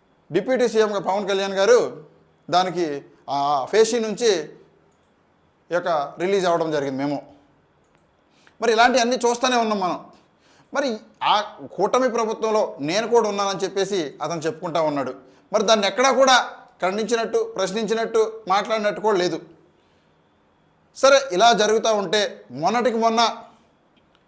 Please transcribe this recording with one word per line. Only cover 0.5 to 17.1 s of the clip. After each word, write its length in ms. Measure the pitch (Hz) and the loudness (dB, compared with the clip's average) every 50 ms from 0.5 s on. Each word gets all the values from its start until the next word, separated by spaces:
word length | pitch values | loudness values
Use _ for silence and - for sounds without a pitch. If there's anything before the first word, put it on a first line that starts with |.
| 254 233 247 226 | 0 0 0 2
సీఎంగా 320 | 208 220 220 208 208 196 | 2 2 2 2 0 -2
పవన్ 300 | 165 185 185 202 208 180 | -2 -2 -2 -2 -2 -2
కళ్యాణ్ 240 | 202 196 196 196 196 | -2 -2 -2 -2 -2
గారు 520 | 190 196 208 247 233 165 131 123 - - - _ _ _ _ _ _ _ - | 2 4 6 6 4 4 2 -4 -10 -16 -20 _ _ _ _ _ _ _ -2
దానికి 560 | 147 175 185 185 165 175 175 156 143 143 135 - _ _ _ - | 0 0 0 0 -2 -4 -4 -4 -4 -6 -10 -14 _ _ _ -6
ఆ 360 | 135 139 139 143 147 139 127 | -4 -2 0 0 0 -2 -2
ఫేషీ 340 | 123 - 208 220 220 226 240 | 0 2 4 4 4 2 -2
నుంచి 440 | 220 220 208 180 247 226 196 165 151 151 - - - _ _ _ _ _ _ _ _ _ _ _ _ _ _ _ _ _ _ _ _ - | -2 -4 -4 -2 0 0 0 0 -2 -8 -14 -20 -20 _ _ _ _ _ _ _ _ _ _ _ _ _ _ _ _ _ _ _ _ -6
ఈ 20 | 160 | -4
యొక్క 140 | 175 170 185 170 151 143 147 - - | -4 -2 -2 -2 -2 -2 -4 -6 -4
రిలీజ్ 260 | 170 185 196 196 180 | -2 0 0 0 2
అవ్వడం 260 | 180 170 165 165 160 | 2 0 0 0 -2
జరిగింది 260 | 156 147 139 139 135 131 | -2 -2 -2 -2 -4 -4
మేము. 280 | 139 147 147 135 - - - - _ _ _ _ _ _ _ _ _ _ _ _ _ _ _ _ _ _ _ _ _ _ _ - | -4 -4 -4 -4 -8 -12 -20 -20 _ _ _ _ _ _ _ _ _ _ _ _ _ _ _ _ _ _ _ _ _ _ _ -4
మరి 100 | 214 233 | 0 2
ఇలాంటివన్నీ 440 | 226 214 233 254 247 262 226 240 254 | 4 4 4 4 4 2 2 0 0
చూస్తూనే 420 | 247 - 240 240 240 - 262 247 240 | 0 0 0 0 0 0 0 2 0
ఉన్నాం 220 | 226 220 214 202 | 0 0 -2 -2
మనం. 260 | 190 175 156 - - - - - _ _ _ _ _ _ _ _ _ _ - | -2 -4 -4 -6 -10 -14 -20 -20 _ _ _ _ _ _ _ _ _ _ -6
మరి 240 | 277 277 269 220 214 - - _ - - | -4 -2 -2 -4 -6 -10 -16 _ -4 0
ఆ 180 | 147 185 208 208 208 - - 139 - - | 0 2 2 0 -4 -10 -16 -18 -12 -4
కూటమి 360 | - 185 208 208 247 262 254 | -2 0 0 2 2 0 0
ప్రభుత్వంలో 680 | 214 240 226 220 220 - - 220 214 214 196 - - - | 0 -2 -2 -2 -4 -4 -2 0 0 0 0 -2 -4 -6
నేను 280 | 139 151 170 208 226 220 | -6 -4 -2 -2 0 2
కూడా 220 | 233 233 220 208 | 2 2 2 2
ఉన్నానని 300 | 202 202 202 196 196 170 | 0 -2 -2 -4 -2 -4
చెప్పేసి 560 | 196 180 - 196 196 190 202 190 160 135 - - | -4 -4 -2 -2 -2 -2 -2 -4 -4 -6 -8 -8
అతను 180 | 143 156 170 165 | -8 -6 -6 -6
చెప్పుకుంటా 420 | 147 160 156 - - 175 147 170 | -4 -6 -6 -6 -6 -4 -2 -2
ఉన్నాడు. 320 | 160 151 147 143 135 127 127 - - - - _ _ _ - | 0 0 0 -2 -4 -6 -8 -10 -14 -20 -20 _ _ _ -2
మరి 100 | 220 214 | 0 2
దాన్ని 240 | 208 220 214 202 196 | 2 2 2 2 0
ఎక్కడా 240 | 190 - 254 269 | 0 2 2 2
కూడా 400 | 247 247 269 262 262 233 - - - - - - _ - | 4 4 4 6 6 4 2 0 -6 -16 -20 -20 _ -4
ఖండించినట్టు, 720 | - 180 190 214 220 202 | -4 -2 -2 -2 -2 -2